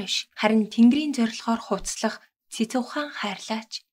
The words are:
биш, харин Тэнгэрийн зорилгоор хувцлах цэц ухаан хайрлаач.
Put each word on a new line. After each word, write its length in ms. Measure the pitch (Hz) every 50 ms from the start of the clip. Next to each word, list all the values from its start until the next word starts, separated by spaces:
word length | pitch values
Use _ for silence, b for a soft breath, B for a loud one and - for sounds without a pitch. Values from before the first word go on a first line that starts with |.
| 202
биш, 240 | 185 - - - - _ -
харин 320 | - 214 214 220 214 208
Тэнгэрийн 420 | - - 226 240 247 285 311 302 269
зорилгоор 420 | 247 226 220 226 - - - 226 226
хувцлах 640 | - - 208 190 - - - - - 220 - - b b b _ _ _ -
цэц 200 | - 226 220 - 254
ухаан 320 | 240 - - 302 294 294
хайрлаач. 720 | 285 - - 202 190 - - - 220 220 226 - - - - _